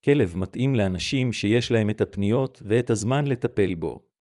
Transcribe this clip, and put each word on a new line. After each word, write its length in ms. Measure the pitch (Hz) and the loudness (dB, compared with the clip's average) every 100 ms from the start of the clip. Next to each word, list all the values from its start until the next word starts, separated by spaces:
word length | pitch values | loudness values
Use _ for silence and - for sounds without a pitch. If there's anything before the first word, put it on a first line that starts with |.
| - | 4
כלב 320 | 147 98 90 | 2 2 -2
מתאים 380 | 98 - 131 131 | -6 -2 0 2
לאנשים 580 | 98 90 - 139 127 | 0 -2 -2 -2 -2
שיש 380 | 110 104 113 120 | -2 2 2 2
להם 180 | 117 107 | 0 0
את 120 | 104 | -2
הפניות 600 | 101 - 98 120 131 - 101 | -4 -2 0 0 -2 -6 0
ואת 240 | 113 120 | 0 2
הזמן 380 | 110 101 139 143 | 0 0 0 0
לטפל 480 | 127 - - 95 87 | -2 -2 0 0 0
בו. 360 | 80 58 _ _ | -6 -8 _ _